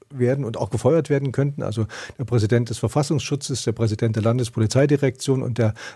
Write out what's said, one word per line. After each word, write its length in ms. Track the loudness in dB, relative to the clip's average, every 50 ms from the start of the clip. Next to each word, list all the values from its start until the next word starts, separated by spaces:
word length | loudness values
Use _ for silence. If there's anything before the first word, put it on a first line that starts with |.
| -20 -14
werden 340 | -4 0 0 2 2 0 -2
und 120 | -4 -4 -4
auch 140 | -4 -4
gefeuert 400 | -2 0 2 2 2 2 2 2
werden 200 | 0 0 0 0
könnten. 300 | 0 0 0 0 -2 -4
Also 240 | -6 -4 -4 -2 -4 -4 -6 -10 -14 -14 -10 -10
der 60 | -4
Präsident 480 | 0 2 2 2 4 2 2 2 0
des 80 | -2 -2
Verfassungsschutzes, 840 | -2 0 0 0 0 2 0 -2 -2 -2 -4 -4 -4 -4 -6 -4 -2
der 80 | -4 -2
Präsident 420 | 0 0 -2 0 0 0 0 0
der 80 | 2 2
Landespolizeidirektion 1200 | 2 2 2 0 -2 0 0 0 2 4 4 4 4 4 4 2 0 -2 -2 -2 0 0 0 0
und 160 | -2 0 0
der 160 | 0 0 0 -2 -8 -18 -6